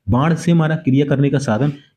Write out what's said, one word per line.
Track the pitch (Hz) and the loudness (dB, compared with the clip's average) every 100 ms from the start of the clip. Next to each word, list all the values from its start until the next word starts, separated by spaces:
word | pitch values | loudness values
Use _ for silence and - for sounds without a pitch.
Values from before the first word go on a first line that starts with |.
| 98 | -2
बाण | 120 160 | 0 0
से | 160 175 | 0 0
मारा | 170 156 160 | 0 0 -2
क्रिया | 139 135 139 | 0 0 0
करने | 139 139 | 0 0
का | 139 | 0
साधन | - 107 147 - _ | -2 -2 -2 -4 _